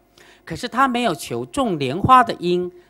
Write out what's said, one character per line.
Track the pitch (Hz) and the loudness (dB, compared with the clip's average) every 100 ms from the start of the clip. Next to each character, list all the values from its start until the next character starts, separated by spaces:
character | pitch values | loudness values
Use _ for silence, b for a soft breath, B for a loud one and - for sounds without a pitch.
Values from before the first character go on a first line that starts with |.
| _ b b b | _ b b b
可 | - 160 | -14 -10
是 | 247 | -6
他 | 233 269 | 0 0
没 | 240 | 2
有 | 233 | -2
求 | 160 - 120 123 | -2 -6 -8 -6
种 | - 247 160 | -4 -2 -2
莲 | 131 165 | -2 -2
花 | 226 254 | 6 6
的 | 240 - | 6 -2
因， | 175 180 180 B B | -2 -2 -4 B B